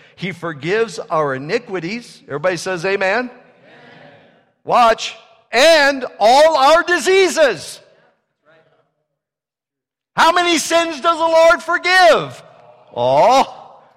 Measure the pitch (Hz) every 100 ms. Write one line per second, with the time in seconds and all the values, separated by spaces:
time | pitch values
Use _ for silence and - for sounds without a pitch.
0 | _ _ 185 170 170 151 151 214 226 170
1 | - 160 147 131 147 226 - 185 165 233
2 | 233 - - 139 185 170 190 185 185 196
3 | 190 220 254 - _ _ _ - - -
4 | - - _ _ _ _ - 202 226 226
5 | - - _ _ _ 226 311 320 277 277
6 | 247 - 214 269 320 302 269 330 339 349
7 | 339 381 359 277 285 160 - - _ _
8 | _ _ _ _ 151 160 156 _ _ _
9 | _ _ _ _ _ _ _ _ _ _
10 | _ - 320 359 349 330 - 330 330 302
11 | 339 320 330 330 330 339 - 339 349 370
12 | 349 226 143 123 - - _ _ _ 120
13 | 123 135 190 262 - - - - _